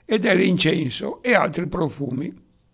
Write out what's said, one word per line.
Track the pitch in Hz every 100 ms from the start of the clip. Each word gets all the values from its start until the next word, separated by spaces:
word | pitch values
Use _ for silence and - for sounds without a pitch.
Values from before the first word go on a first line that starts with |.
| -
e | 214
dell'incenso | 208 185 190 180 156 170 139 - 135 -
e | 247
altri | 208 143 147 180
profumi. | 180 156 - 139 - 156 - _ _ _